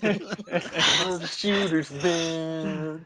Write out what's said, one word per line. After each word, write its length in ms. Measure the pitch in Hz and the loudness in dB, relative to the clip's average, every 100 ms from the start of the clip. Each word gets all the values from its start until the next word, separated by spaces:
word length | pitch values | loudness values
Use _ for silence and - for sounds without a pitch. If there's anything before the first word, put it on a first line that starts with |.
I 1000 | 220 196 - - - 175 160 170 - - | 2 0 -2 -10 -2 -2 -2 2 4 4
love 240 | 185 180 165 | 2 -2 -4
shooters, 600 | - 208 202 196 160 143 | -2 0 2 2 0 0
man. 1120 | 143 175 170 165 165 160 160 160 190 156 156 | 0 2 2 0 -2 -4 -4 -4 -4 -4 -6